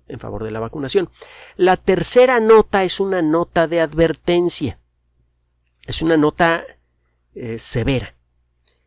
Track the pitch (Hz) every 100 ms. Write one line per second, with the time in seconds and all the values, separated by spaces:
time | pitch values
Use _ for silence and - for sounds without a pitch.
0 | - 117 117 101 110 110 113 156 135 196
1 | 170 _ - - - - 185 185 - 185
2 | - 247 254 240 220 220 - 202 185 -
3 | 196 185 156 165 175 175 160 170 156 156
4 | 165 - - 175 175 - 135 - _ _
5 | _ _ _ _ _ _ _ _ - -
6 | 160 160 151 - 170 165 - - _ _
7 | _ _ _ - 117 113 - 123 113 127
8 | 104 _ _ _ _ _ _ _